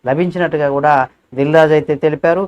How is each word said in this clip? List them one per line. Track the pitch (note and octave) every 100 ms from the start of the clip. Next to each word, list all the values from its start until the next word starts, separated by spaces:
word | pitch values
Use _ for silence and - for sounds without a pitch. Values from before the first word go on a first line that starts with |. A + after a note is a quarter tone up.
| B2+
లభించినట్టుగా | C#3+ F3+ F3+ E3 D#3 C#3+ C#3
కూడా | D3+ C#3+ B2+ _ _ B2+
దిల్ | C#3 D#3+
రాజు | D#3 D3+
అయితే | D3 C#3+
తెలిపారు. | D#3 D3 E3+ F3